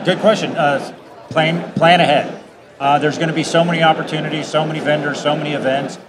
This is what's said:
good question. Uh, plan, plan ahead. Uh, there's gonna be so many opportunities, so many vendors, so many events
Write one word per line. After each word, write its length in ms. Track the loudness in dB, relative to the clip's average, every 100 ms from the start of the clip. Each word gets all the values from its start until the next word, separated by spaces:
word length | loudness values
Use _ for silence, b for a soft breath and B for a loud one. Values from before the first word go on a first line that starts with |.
good 160 | -2 2
question. 320 | 2 2 0 0
Uh, 400 | 0 0 -4 -14 -20 -20 -6
plan, 440 | -2 0 -2 -4
plan 280 | 2 4 6
ahead. 420 | 4 2 0 -8 -18 -20 -20 -4
Uh, 200 | 0 2
there's 180 | 2 0
gonna 160 | -2
be 100 | -2
so 220 | 0 2 2
many 160 | 4
opportunities, 640 | 4 2 -2 -6 -4 -6 -2
so 160 | -2
many 160 | -2 -2
vendors, 400 | -2 0 -2 -2
so 160 | -2 -2
many 180 | -2
events 440 | -2 -2 -2 -4 -10